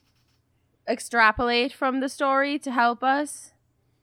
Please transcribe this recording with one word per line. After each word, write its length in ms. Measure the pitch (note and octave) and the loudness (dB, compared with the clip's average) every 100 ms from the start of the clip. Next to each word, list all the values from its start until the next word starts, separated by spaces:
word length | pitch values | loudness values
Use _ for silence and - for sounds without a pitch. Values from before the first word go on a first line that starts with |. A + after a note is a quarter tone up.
| _ _ _ _ _ _ _ _ - | _ _ _ _ _ _ _ _ -6
extrapolate 840 | A#3+ - A#3 A3 G#3+ A#3+ A#3+ C4+ | -6 -2 2 4 4 0 0 0
from 280 | - C4+ C4 | -2 -4 -2
the 80 | C4+ | -4
story 500 | - C#4 C4+ C#4 C#4+ | -2 0 0 0 -4
to 140 | C#4 | -4
help 320 | B3 A#3+ A#3 | 0 0 0
us? 480 | C4 C#4 D4 - - _ _ _ _ _ | 0 0 -2 -10 -20 _ _ _ _ _